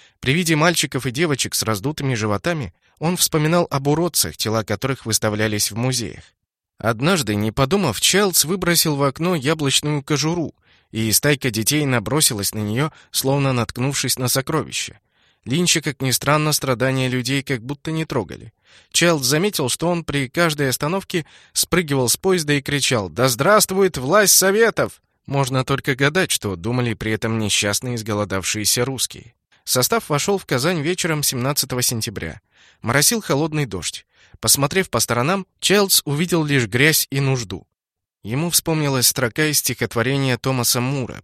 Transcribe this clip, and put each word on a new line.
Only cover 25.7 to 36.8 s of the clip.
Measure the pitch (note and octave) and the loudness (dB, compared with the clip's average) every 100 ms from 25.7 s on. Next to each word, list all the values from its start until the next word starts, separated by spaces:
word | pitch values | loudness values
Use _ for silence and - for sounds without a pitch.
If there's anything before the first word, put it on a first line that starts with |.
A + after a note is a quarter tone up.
| C3+ - B2+ | 0 0 2
гадать, | C#3 D#3+ F3 | 2 2 0
что | - G#2 F#2 | 0 -4 -4
думали | G2 B2 B2 | -2 -2 -2
при | G#2 A2 | -2 -2
этом | A2 A2+ A2+ | -2 -2 -2
несчастные | G#2+ - G#2 G2+ B2+ A#2+ | 0 0 0 0 -2 -6
изголодавшиеся | A2 G#2 G2+ F#2+ F2 G#2+ G#2 - B2 | -2 -2 -2 -2 -4 -2 0 0 0
русские. | C3+ - - - _ _ _ | -2 -6 -8 -20 _ _ _
Состав | - B2+ B2 - - | -4 0 2 0 0
вошел | D3 - G3 | -2 0 -2
в | - | -2
Казань | C3 C#3 F3+ | -2 0 -2
вечером | C#3+ F3+ E3+ D3+ | -2 -2 -2 -2
семнадцатого | C#3 C3+ B2+ C#3+ - B2+ | -2 -2 -2 -2 -2 -2
сентября. | B2 A#2+ G#2+ F#2+ E2 - _ _ _ _ | -2 -2 -4 -6 -10 -12 _ _ _ _
Моросил | G#2+ B2+ D3 A#3 | -2 2 2 0
холодный | - C#3 D#3+ D3+ C#3 | 0 0 0 -2 -4
дождь. | F#2 - - - _ _ - | -6 -8 -10 -14 _ _ -6
Посмотрев | A2 - C#3+ F#3+ F#3 | 0 2 2 0 0
по | A#2 | 0
сторонам, | - A#2+ C3 G3 F#3+ _ | 0 0 0 -2 -4 _
Чайлдс | - G3+ G3 - - | 2 2 4 2 0
увидел | C#3+ F3 F3 | -2 0 0
лишь | D3+ C#3+ A#2 | 2 2 2
грязь | A#2+ | 2